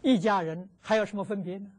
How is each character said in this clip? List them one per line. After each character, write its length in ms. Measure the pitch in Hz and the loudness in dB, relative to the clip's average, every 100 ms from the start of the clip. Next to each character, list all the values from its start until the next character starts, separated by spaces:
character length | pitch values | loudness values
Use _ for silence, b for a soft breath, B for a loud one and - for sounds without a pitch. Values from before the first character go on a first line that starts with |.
一 180 | - 240 | 4 4
家 220 | 208 202 | 4 2
人 260 | 160 165 185 _ | 0 -6 -12 _
还 160 | - 220 | 0 0
有 80 | 202 | 2
什 100 | 202 | -4
么 80 | |
分 180 | 190 202 | -6 -6
别 160 | 180 190 | -6 -10
呢？ 140 | 196 | -12